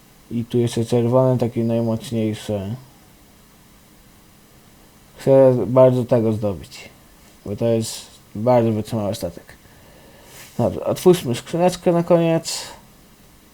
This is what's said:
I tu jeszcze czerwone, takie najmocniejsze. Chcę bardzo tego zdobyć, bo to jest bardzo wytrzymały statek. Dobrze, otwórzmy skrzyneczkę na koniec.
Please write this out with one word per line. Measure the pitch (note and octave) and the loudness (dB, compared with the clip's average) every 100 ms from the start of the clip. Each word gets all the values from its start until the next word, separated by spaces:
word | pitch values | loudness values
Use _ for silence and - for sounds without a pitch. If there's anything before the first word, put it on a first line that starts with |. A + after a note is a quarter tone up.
| - _ - | -20 _ -10
I | A#2 | -8
tu | A2+ B2 | -2 0
jeszcze | A#2+ - | 0 -2
czerwone, | A2+ A#2+ A#2 B2+ C3 B2+ | -2 0 2 2 2 2
takie | A#2 A#2 | -2 -2
najmocniejsze. | A#2 A#2 A#2 A2 - A2+ A2 G#2 - G#2 F#2+ B2+ - - - _ _ _ _ _ _ - _ - - - - - _ - - - - - - - | -2 0 -2 -4 -4 -4 -4 -4 -6 -6 -6 -10 -14 -20 -20 _ _ _ _ _ _ -20 _ -20 -20 -20 -20 -20 _ -20 -20 -20 -20 -20 -20 -6
Chcę | - C3+ C3 B2 F#2+ | 4 6 6 4 2
bardzo | B2+ C3 B2+ | 4 6 4
tego | A#2 B2 A2 | 0 0 0
zdobyć, | G#2+ G#2 E2+ - - - - - - - - - | -2 -4 -6 -12 -20 -20 -20 -20 -20 -20 -18 -12
bo | G#2 | -4
to | A#2 | -2
jest | A2+ A2 - - - _ | -2 -2 -10 -16 -20 _
bardzo | G2+ A#2 B2 A2+ | -4 0 2 2
wytrzymały | G#2+ G#2 A2+ G2+ | -2 -4 -4 -4
statek. | G#2 E2+ - - - - - - - - - - - - - | -6 -8 -12 -20 -20 -20 -20 -20 -20 -20 -20 -20 -20 -14 -4
Dobrze, | G2+ F2+ | -2 -2
otwórzmy | - A#2+ F#3 F3 B2+ | -6 2 4 2 0
skrzyneczkę | A#2+ - E3 F3+ F3 F#3 | -6 -6 -2 -2 0 -2
na | E3+ | 0
koniec. | E3+ E3+ E3 E3 - - - - - - - - - - _ | 2 2 2 0 -4 -10 -12 -18 -20 -20 -20 -20 -20 -20 _